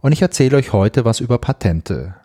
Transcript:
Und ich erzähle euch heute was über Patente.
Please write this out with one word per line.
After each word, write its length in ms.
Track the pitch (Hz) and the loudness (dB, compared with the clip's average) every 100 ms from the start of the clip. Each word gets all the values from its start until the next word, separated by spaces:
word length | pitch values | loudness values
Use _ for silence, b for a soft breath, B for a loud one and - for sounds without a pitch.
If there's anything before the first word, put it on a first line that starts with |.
Und 100 | 139 | 2
ich 80 | 151 | 2
erzähle 380 | 180 - 131 139 | 0 2 2 2
euch 160 | 131 | 2
heute 320 | 104 98 - 117 | 0 2 2 0
was 140 | 113 | -2
über 180 | 120 123 | -2 -2
Patente. 760 | - 131 98 82 - 76 69 92 | -2 -2 -2 -2 -4 -8 -8 -16